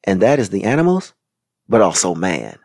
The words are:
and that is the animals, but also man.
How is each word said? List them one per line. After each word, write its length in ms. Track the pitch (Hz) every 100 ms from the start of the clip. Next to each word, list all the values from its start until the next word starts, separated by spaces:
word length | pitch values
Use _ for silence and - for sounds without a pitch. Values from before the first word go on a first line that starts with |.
and 180 | - 95
that 180 | 113 143
is 100 | 101
the 160 | 98 107
animals, 480 | 143 175 185 - _ _ _ _ _ -
but 120 | 113
also 320 | 95 82 90
man. 460 | 82 92 73 53 -